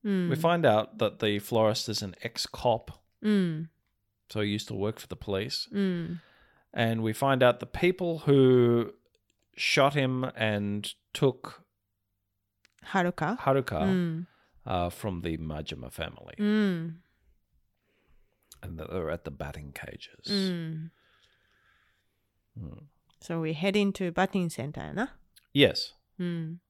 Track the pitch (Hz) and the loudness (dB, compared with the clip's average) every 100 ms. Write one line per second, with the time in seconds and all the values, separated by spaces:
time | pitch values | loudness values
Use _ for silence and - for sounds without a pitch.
0 | 214 190 175 - 165 175 147 107 110 - | 2 0 2 2 4 4 6 4 2 -2
1 | 110 - 110 104 - 113 110 107 - 107 | -2 0 0 0 0 4 4 2 -4 -6
2 | 101 87 117 - - - 127 113 - - | -6 -8 -10 -8 -10 -2 0 0 -4 -20
3 | _ _ 214 208 175 156 165 _ _ _ | _ _ 0 2 0 -4 -10 _ _ _
4 | _ _ _ 107 104 104 - 107 104 110 | _ _ _ -4 -2 -2 -4 -4 -4 -4
5 | - - - 98 117 - - 202 196 175 | -12 -12 -4 -4 -2 -6 -6 -2 -2 -2
6 | 165 170 _ _ _ _ _ - 113 113 | -6 -10 _ _ _ _ _ -2 0 0
7 | 110 107 139 131 123 120 - - 175 180 | -2 0 0 6 4 4 -6 0 0 2
8 | 175 160 147 139 131 127 120 117 117 - | -4 -2 4 6 8 8 6 4 0 -8
9 | _ _ _ _ _ - - - 139 143 | _ _ _ _ _ -4 0 4 4 4
10 | 131 127 131 - 110 104 101 104 104 - | 0 0 -4 -2 0 0 0 -4 -6 -14
11 | _ - 139 127 - - _ _ _ _ | _ 2 2 2 -12 -18 _ _ _ _
12 | _ _ _ _ _ _ _ _ - 202 | _ _ _ _ _ _ _ _ -4 0
13 | 175 - 156 247 - 135 131 80 190 185 | 0 0 -2 0 2 2 2 0 2 2
14 | 175 160 175 _ _ _ - 90 87 - | 0 -4 -8 _ _ _ -4 -2 -2 -4
15 | 110 90 85 80 78 76 76 76 60 - | -6 -4 -4 -4 -6 -8 -8 -12 -12 -10
16 | 80 - - - 208 214 202 170 165 165 | -10 -10 -18 -4 0 2 2 0 -6 -12
17 | _ _ _ _ _ _ _ _ _ _ | _ _ _ _ _ _ _ _ _ _
18 | _ _ _ _ _ - - 82 - 92 | _ _ _ _ _ -18 -14 -14 -8 -6
19 | 80 80 76 69 71 73 71 - - - | -4 -6 -8 -10 -10 -10 -12 -14 -14 -16
20 | - - - 202 190 175 160 160 165 _ | -18 -16 -6 -2 -2 -4 -6 -10 -12 _
21 | _ _ _ _ _ _ _ _ _ _ | _ _ _ _ _ _ _ _ _ _
22 | _ _ _ _ _ - 82 - 147 _ | _ _ _ _ _ -14 -14 -14 -20 _
23 | _ _ - 165 160 151 196 208 202 190 | _ _ -6 -4 -2 0 2 4 2 0
24 | 180 165 190 196 175 - 143 - 76 156 | -4 0 2 2 -2 -4 -8 -8 -8 -6
25 | 247 - _ - _ 139 131 - - _ | -6 -8 _ -20 _ 6 6 4 -8 _
26 | _ - 175 170 160 175 | _ -8 -6 -6 -8 -10